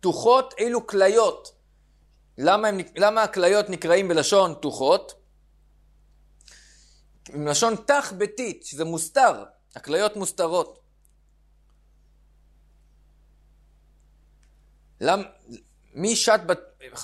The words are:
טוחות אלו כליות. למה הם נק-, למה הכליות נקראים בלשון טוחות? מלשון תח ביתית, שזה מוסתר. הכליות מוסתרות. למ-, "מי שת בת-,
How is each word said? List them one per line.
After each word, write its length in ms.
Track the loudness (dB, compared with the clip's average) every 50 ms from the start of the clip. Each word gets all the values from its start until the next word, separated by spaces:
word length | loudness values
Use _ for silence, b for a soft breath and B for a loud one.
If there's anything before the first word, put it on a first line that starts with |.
טוחות 540 | -2 -2 -2 0 4 4 4 4 4 0 -4 -6
אלו 280 | -4 -2 -2 -4 -6
כליות. 640 | -4 0 2 2 4 4 4 2 2 0 -4 -14 -20 _ _ _ _ _ _ _ _ _ _ _ _ _ _ _ _ _ -2
למה 300 | 2 2 2 2 2 -2
הם 80 | -2 -4
נק-, 200 | -8 -10 _ 0
למה 240 | 2 2 2 2 0
הכליות 480 | -2 0 0 2 2 2 2 0 -2
נקראים 380 | -6 -8 0 2 2 2 2 2
בלשון 460 | 0 0 0 2 4 4 4 2 0
טוחות? 600 | -6 -8 -8 -6 -2 2 2 2 2 0 -6 -20 _ _ _ _ _ _ _ _ _ _ _ _ _ _ _ _ _ _ _ _ _ _ _ _ _ _ b b b b b b b b b b b b _ _ _ _ -16 -12
מלשון 440 | -8 -4 -2 -2 0 0 0 0
תח 360 | -2 0 0 0 0 0 -4 -6 -6
ביתית, 480 | -6 -6 -6 -8 -8 -8 -8 -10 -14
שזה 180 | -18 -10 -8 -8
מוסתר. 600 | -6 -6 -6 -8 -2 _ 4 4 4 4 0 -8 -20 _ _ _ _ _
הכליות 400 | -20 -10 -4 -2 0 0 -2 -2
מוסתרות. 640 | -4 -10 -10 -4 -4 -4 -2 0 -2 -4 -4 -8 _ _ _ _ _ _ _ _ _ _ _ _ _ _ _ _ _ _ _ _ _ _ _ _ _ _ _ _ _ _ _ _ _ _ _ _ _ _ _ _ _ _ _ _ _ _ _ _ _ _ _ _ _ _ _ _ _ _ _ _ _ _ _ _ _ _ _ _ _ _ _ _ _ _ _ _ _ _ _ _ _ _ _ _ _
למ-, 240 | -2 0 0 0 -2 -8 -16 _ _ -20 -20 -20 _ _ _ _ _ _ _
"מי 220 | -6 -4 -4 -2
שת 240 | -2 2 2 2 2 2
בת-, 380 | -2 -4 -4 -6 -20 _ _ -20 -20 -18 -14